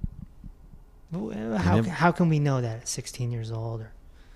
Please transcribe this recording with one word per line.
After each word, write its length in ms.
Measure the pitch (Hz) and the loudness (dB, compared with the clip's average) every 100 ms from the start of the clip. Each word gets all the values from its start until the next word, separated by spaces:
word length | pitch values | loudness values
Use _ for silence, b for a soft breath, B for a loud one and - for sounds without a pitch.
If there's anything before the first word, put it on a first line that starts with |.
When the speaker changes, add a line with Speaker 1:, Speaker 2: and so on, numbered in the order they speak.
| - - - - - - - - - - - | -10 -10 -18 -18 -20 -20 -20 -20 -20 -20 -12
Speaker 1:
Well, 440 | 170 214 208 226 214 | -8 -6 -6 -2 2
how, 200 | 90 104 | 4 4
Speaker 2:
And 80 | 117 | 4
it 20 | |
Speaker 1:
how 240 | 143 170 | 4 4
can 160 | 170 170 | 6 4
we 100 | 156 | 4
know 220 | 143 131 | 4 2
that 160 | 120 113 | 0 -4
at 100 | - | -6
sixteen 440 | - - - 120 | -8 -8 -4 -4
years 200 | 120 113 | -4 -4
old 300 | 113 113 113 | -4 -4 -6
or 100 | 110 - - b b | -8 -14 -20 b b